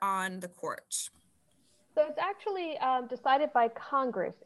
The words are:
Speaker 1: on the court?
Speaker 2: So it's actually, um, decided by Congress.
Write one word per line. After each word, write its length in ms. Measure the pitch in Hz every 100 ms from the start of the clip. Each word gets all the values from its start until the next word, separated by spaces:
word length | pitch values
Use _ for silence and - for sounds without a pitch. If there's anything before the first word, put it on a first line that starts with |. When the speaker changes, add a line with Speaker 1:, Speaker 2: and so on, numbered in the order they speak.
Speaker 1:
on 360 | 196 190 190 185
the 100 | 180
court? 600 | - 165 - - - - _ _ _ _ _ _ _ _ -
Speaker 2:
So 100 | 302
it's 120 | 302
actually, 580 | 370 403 427 381 339 294
um, 300 | 262 254 240
decided 440 | 254 - 269 294
by 160 | 262 233
Congress. 680 | 233 - 277 254 214 175 -